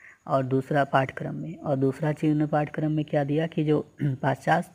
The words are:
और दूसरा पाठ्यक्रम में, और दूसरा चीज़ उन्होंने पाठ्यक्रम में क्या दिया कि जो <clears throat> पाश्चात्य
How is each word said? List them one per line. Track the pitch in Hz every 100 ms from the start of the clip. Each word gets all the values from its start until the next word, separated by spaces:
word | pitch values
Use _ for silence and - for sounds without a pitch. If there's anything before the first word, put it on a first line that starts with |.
| - - -
और | 139
दूसरा | 131 131 - 147
पाठ्यक्रम | 139 135 131 - 147
में, | 147 156 -
और | - 135
दूसरा | 135 131 151
चीज़ | 147 156
उन्होंने | 151 151
पाठ्यक्रम | 151 151 - 156
में | 156
क्या | 151 151
दिया | 139 151 165
कि | -
जो | 151 147 - -
<clears throat> |
पाश्चात्य | 143 131 139 131 - 165 -